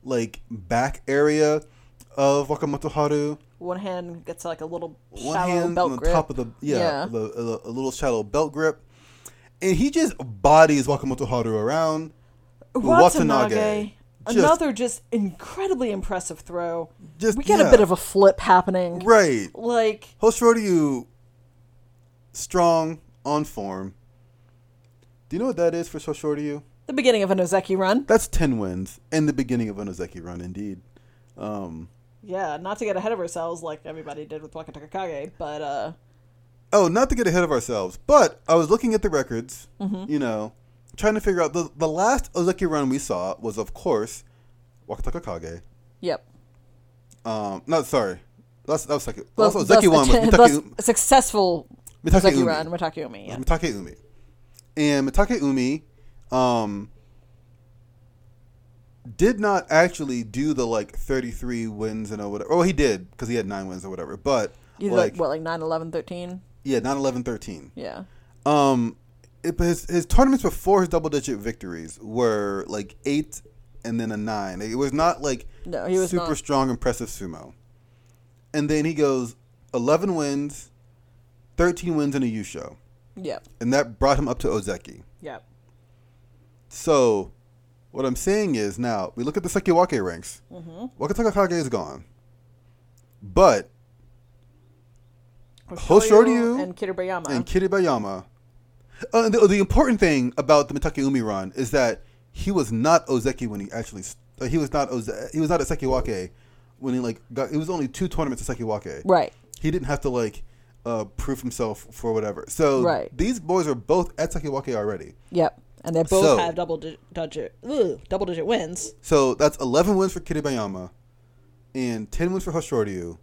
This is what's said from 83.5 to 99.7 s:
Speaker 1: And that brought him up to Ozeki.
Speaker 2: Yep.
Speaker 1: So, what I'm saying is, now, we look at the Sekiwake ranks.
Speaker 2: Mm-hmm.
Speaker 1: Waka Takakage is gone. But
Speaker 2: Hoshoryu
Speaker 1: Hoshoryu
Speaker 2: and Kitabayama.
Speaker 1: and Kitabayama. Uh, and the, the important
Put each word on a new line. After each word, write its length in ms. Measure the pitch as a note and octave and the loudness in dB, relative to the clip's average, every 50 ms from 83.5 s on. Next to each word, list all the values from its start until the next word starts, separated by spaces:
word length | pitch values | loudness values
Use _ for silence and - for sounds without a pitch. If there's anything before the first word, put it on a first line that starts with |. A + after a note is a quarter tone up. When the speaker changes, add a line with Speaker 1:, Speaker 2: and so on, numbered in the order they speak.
| - - | -14 -6
Speaker 1:
And 120 | A#2 A#2 C3 | -2 2 2
that 280 | C#3+ C#3+ A#2+ A2 - | 2 2 0 -2 0
brought 180 | C3+ C3+ C#3 C3 | 2 4 4 4
him 80 | C#3+ | 2
up 140 | B2+ - - | -2 -4 -4
to 80 | - - | -4 -2
Ozeki. 540 | - G#2+ G2 G2+ F#2+ F2+ _ - A#1+ - - - - _ | -2 -2 -4 -4 -8 -8 _ -18 -20 -20 -20 -20 -20 _
Speaker 2:
Yep. 240 | - D3+ C3 G#2 _ _ _ _ _ _ _ _ _ _ _ _ _ _ _ _ _ _ _ _ _ _ _ _ _ _ | -18 -18 -18 -18 _ _ _ _ _ _ _ _ _ _ _ _ _ _ _ _ _ _ _ _ _ _ _ _ _ _
Speaker 1:
So, 640 | - - - E3+ D#3 C#3 B2+ A#2+ A2 G2+ F#2+ - - _ _ _ _ _ _ _ _ _ _ _ - | -18 -8 0 2 4 4 4 4 2 0 -2 -8 -14 _ _ _ _ _ _ _ _ _ _ _ -8
what 120 | - C3 | -6 -4
I'm 120 | C3 B2+ | -4 -4
saying 400 | - - F#3+ G3 G#3+ G#3+ F#3+ C#3 | -4 -2 0 0 0 0 0 -2
is, 220 | A2+ G#2 G2+ F#2+ G2+ | -2 -2 -4 -4 -4
now, 340 | B2 B2 A2+ G2+ F#2 F2+ - | -4 -4 -4 -4 -6 -8 -8
we 100 | A#2 A#2+ | -6 -6
look 120 | C#3+ D3+ | -4 -4
at 60 | G#3 E3 | -4 -4
the 60 | F3 | -2
Sekiwake 540 | - G3+ - G3 E3+ E3+ F3+ F3+ D#3+ A#2+ G2 | -4 -2 2 2 4 4 4 2 2 -2 -2
ranks. 380 | F2+ E2+ E2+ F#2 - - - _ _ - | -4 -6 -8 -14 -16 -18 -18 _ _ -20
Speaker 2:
Mm-hmm. 340 | F3 E3 E3+ D#3+ F3 A3+ B3+ _ - | -20 -18 -18 -16 -14 -14 -14 _ -6
Speaker 1:
Waka 160 | - D3 - | -4 -4 -2
Takakage 380 | - A#3 A3 F3+ G3+ G3+ F3+ F3 | 0 0 0 2 2 2 2 2
is 160 | E3+ D#3 C3 | -2 -2 -2
gone. 340 | A#2+ G#2 E2 D2+ C2+ C2+ - - - _ _ _ _ _ _ _ _ _ _ _ _ _ _ _ _ _ _ _ _ _ - | -4 -4 -6 -6 -12 -16 -20 -20 -20 _ _ _ _ _ _ _ _ _ _ _ _ _ _ _ _ _ _ _ _ _ -20
But 480 | G2 F2+ D#3+ F#3+ F3 A#2 G2+ F2+ - _ _ _ _ _ _ - - _ _ _ _ _ _ _ _ _ _ _ _ _ _ _ _ _ - _ _ _ _ _ _ _ - - _ _ - _ - | -4 4 6 8 8 8 4 0 -6 _ _ _ _ _ _ -20 -20 _ _ _ _ _ _ _ _ _ _ _ _ _ _ _ _ _ -20 _ _ _ _ _ _ _ -20 -20 _ _ -20 _ -16
Speaker 2:
Hoshoryu 60 | F3+ E3+ | -14 -10
Speaker 1:
Hoshoryu 840 | - - E3 G#3 A3 A3 G#3+ G#3+ A#3+ B3+ B3 A#3+ A#3 A#3 A#3+ C4 C#4+ | 0 6 6 6 8 8 8 8 8 8 6 2 2 0 0 -2 -4
Speaker 2:
and 140 | F#3 F3+ | -6 -8
Kitabayama. 520 | - G#3 F#3+ F#3+ F3+ F#3 F#3 F#3+ F3 E3 C3+ | -8 -8 -8 -6 -6 -6 -4 -6 -6 -4 -4
Speaker 1:
and 160 | C#3+ B2 A#2+ | -4 -4 -4
Kitabayama. 800 | - - F#3 F#3+ F#3+ F#3+ G3 F#3 E3 C#3 A#2+ G#2 G2+ G2 F#2 F#2 _ _ _ _ _ _ - _ _ _ _ _ _ - - - - - | 0 0 0 2 2 2 2 2 2 2 0 -2 -6 -8 -10 -12 _ _ _ _ _ _ -20 _ _ _ _ _ _ -18 -16 -14 0 2
Uh, 100 | A3+ A#3 | 2 2
and 100 | A3+ G3+ | 4 6
the, 120 | A#3 G#3+ | 6 6
the 120 | G3 G3 G#3 | 6 6 4
important 400 | G3 - | 2 4